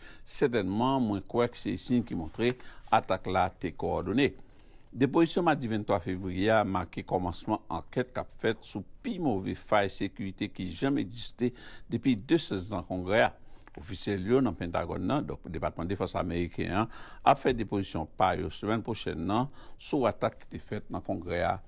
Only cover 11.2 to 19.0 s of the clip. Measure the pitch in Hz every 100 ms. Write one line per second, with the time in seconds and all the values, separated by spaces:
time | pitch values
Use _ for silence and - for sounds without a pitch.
11.2 | - - 123 - - - - 113 135 110
12.2 | 120 240 - 98 92 98 - 92 92 110
13.2 | 110 - - - - - - 90 101 98
14.2 | 95 131 117 85 87 85 85 85 95 143
15.2 | - - - 82 82 - 87 98 92 -
16.2 | 87 85 87 - 85 92 113 - - -
17.2 | - 143 151 120 104 101 95 87 78 -
18.2 | 92 87 90 - 101 113 120 113